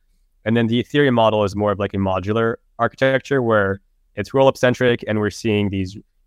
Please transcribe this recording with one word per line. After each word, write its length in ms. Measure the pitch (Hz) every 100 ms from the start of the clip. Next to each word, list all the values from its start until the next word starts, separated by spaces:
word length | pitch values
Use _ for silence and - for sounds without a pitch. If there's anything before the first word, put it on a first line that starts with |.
| _ _ _ _ 110
And 80 | 117
then 120 | 113
the 160 | 120
Ethereum 300 | - 143 143
model 300 | 117 110 107
is 120 | 101 101
more 160 | 104
of, 80 | 98
like, 160 | 101 98
a 20 |
modular 600 | 95 95 92 110 113 117 _ -
architecture 640 | 117 - 135 131 - 139
where 400 | 120 110 98 98 - _ _ -
it's 160 | 101
roll-up 260 | 135 135 -
centric, 460 | 127 123 127 117 -
and 120 | 107
we're 120 | 104
seeing 400 | - 113 104 101
these, 260 | 98 92 104 - _